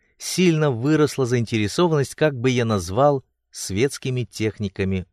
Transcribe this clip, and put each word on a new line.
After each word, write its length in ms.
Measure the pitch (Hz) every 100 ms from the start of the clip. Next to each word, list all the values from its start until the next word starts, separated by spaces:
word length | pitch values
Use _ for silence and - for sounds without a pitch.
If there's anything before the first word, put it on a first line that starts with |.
| _ _
сильно 540 | - - 180 156 151
выросла 540 | 117 135 156 147 - 123
заинтересованность, 920 | 123 113 113 104 - 175 156 135 -
как 240 | 156 131
бы 100 | 123
я 120 | 123
назвал, 600 | 113 107 87 98 143 143 - _ _
светскими 760 | - - 98 139 - 135 127
техниками 840 | 117 - 110 - 101 - 95 95 87